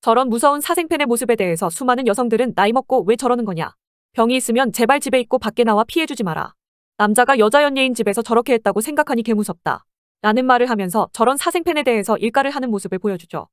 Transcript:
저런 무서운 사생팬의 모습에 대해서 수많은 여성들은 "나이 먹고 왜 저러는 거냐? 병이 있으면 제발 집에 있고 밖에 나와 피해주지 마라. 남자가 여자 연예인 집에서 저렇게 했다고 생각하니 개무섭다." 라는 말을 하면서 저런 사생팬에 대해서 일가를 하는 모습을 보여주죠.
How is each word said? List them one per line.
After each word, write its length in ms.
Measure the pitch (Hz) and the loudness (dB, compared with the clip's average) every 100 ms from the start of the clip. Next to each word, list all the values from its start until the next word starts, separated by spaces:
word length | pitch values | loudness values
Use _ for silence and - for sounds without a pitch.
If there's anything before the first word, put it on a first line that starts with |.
저런 280 | - 233 262 | 2 2 2
무서운 320 | 233 285 285 | 2 2 0
사생팬의 460 | 285 349 330 320 277 | -2 -2 0 -2 0
모습에 300 | 233 240 226 | -2 0 0
대해서 340 | 185 165 180 | 0 -2 -4
수많은 380 | 165 254 247 254 | -4 -2 0 0
여성들은 460 | 202 240 214 254 185 | 0 0 0 -2 0
"나이 160 | 202 | 2
먹고 320 | 240 254 254 175 | 0 0 -2 0
왜 80 | |
저러는 300 | 233 262 240 | 0 0 -2
거냐? 320 | 220 170 156 _ _ _ _ | -2 -6 -8 _ _ _ _
병이 200 | - 233 | 0 2
있으면 380 | 254 - 233 262 | 2 0 0 0
제발 260 | 185 226 277 | 0 2 2
집에 220 | 254 262 | 2 -2
있고 180 | 240 254 | 0 -2
밖에 240 | 220 - | -2 0
나와 220 | 226 214 | 2 2
피해주지 400 | 226 - 320 262 | 0 -2 -4 -4
마라. 300 | 196 156 - _ _ _ _ _ | -6 -6 -8 _ _ _ _ _
남자가 420 | 208 214 247 269 | 0 4 4 4
여자 240 | 214 285 | 4 4
연예인 320 | 294 269 262 | 2 2 -2
집에서 280 | 240 208 202 | 0 -2 -2
저렇게 320 | 226 233 240 | 0 0 2
했다고 260 | 240 214 202 | 0 0 -2
생각하니 420 | 220 294 302 247 | -2 -2 0 0
개무섭다." 600 | 226 214 208 170 - - _ _ _ _ | -2 -2 -2 -6 -6 -6 _ _ _ _
라는 220 | 208 220 | 0 0
말을 240 | 254 247 247 | 4 2 2
하면서 400 | 220 185 190 190 | 0 -2 -2 -2
저런 240 | - 233 277 | 0 0 2
사생팬에 440 | - 349 339 302 | -2 -2 -2 0
대해서 320 | 277 226 196 220 | 0 0 0 -2
일가를 320 | 220 226 269 | 0 0 -2
하는 200 | 285 254 | -4 -4
모습을 280 | 208 185 185 | -4 -4 -6
보여주죠. 500 | 208 185 170 160 87 | -4 -6 -8 -12 -12